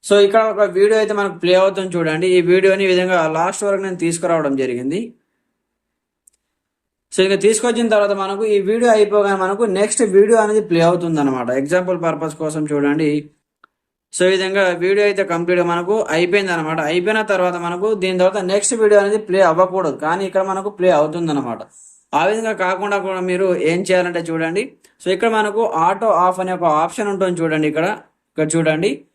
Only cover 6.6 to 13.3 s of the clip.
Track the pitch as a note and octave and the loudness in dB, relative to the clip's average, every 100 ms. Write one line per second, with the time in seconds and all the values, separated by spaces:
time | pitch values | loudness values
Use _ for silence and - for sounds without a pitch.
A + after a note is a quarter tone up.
6.6 | _ _ _ _ _ - F#3+ F#3+ G3 A3 | _ _ _ _ _ 0 0 4 2 2
7.6 | A#3+ A3+ A3+ G#3+ G3+ G3 F#3+ G3 A3 G3+ | 0 0 2 2 2 -2 -4 -4 0 0
8.6 | F#3+ A3+ A#3+ G#3+ G3+ G#3 G3+ G3 F#3 G3+ | 0 0 2 4 4 2 2 0 -2 -2
9.6 | A3+ F#3+ G#3+ - A3 F#3+ G#3+ A3+ G#3+ G#3+ | -2 0 -2 0 2 4 6 4 4 0
10.6 | G3+ E3+ E3 F3 E3+ D#3+ C#3 B2+ A#2+ B2+ | 0 2 2 2 -2 0 0 -2 -2 -2
11.6 | C#3+ F3+ F#3 F3 E3 D#3 D#3+ D3+ D#3 D#3 | 0 -2 0 -2 -2 -4 -8 -6 -6 -4
12.6 | D3+ D3 C#3+ D3+ D3+ D3 D3 | -4 -2 0 0 0 -2 -6